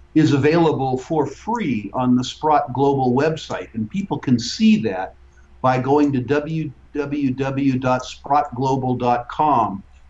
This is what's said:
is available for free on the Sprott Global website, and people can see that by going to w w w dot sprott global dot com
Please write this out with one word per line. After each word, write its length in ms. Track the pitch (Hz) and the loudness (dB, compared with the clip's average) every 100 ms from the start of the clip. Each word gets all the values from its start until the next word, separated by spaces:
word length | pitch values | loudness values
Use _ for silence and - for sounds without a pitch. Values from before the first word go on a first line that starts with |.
| - | -2
is 180 | 156 143 | 2 4
available 640 | 139 147 165 160 131 135 127 | 4 4 4 4 2 -2 -4
for 300 | - 165 135 | -2 -2 -2
free 640 | - - 233 165 110 101 | -6 -6 -4 -2 -4 -4
on 240 | 127 127 123 | -2 2 2
the 80 | |
Sprott 480 | 123 - 156 147 127 | 0 -4 0 2 0
Global 400 | 127 139 139 127 | 0 2 2 2
website, 560 | 127 156 160 - 95 92 | 2 0 -2 -6 -10 -8
and 140 | 110 104 | -6 -6
people 300 | - 98 151 | -6 -4 -4
can 200 | - 120 | 0 0
see 400 | - - 220 214 | 0 2 4 4
that 360 | 110 90 185 - - _ - - | 2 -4 -8 -12 -20 _ -20 -2
by 160 | 127 127 | 0 0
going 320 | 131 147 147 | 2 2 2
to 100 | 127 | 0
w 520 | 113 147 151 160 143 - - | 0 -2 -2 -4 -6 -10 -10
w 360 | 147 143 147 135 | -8 -6 -2 -2
w 480 | 127 135 135 139 123 | -2 -4 0 0 0
dot 260 | 131 127 | 0 -2
sprott 480 | - - - 143 143 | -4 -12 0 0 0
global 420 | 120 135 135 127 123 | -2 -2 0 -2 0
dot 320 | 123 123 - | 0 0 -2
com 540 | - 151 123 104 98 - - | 0 2 2 2 -4 -12 -20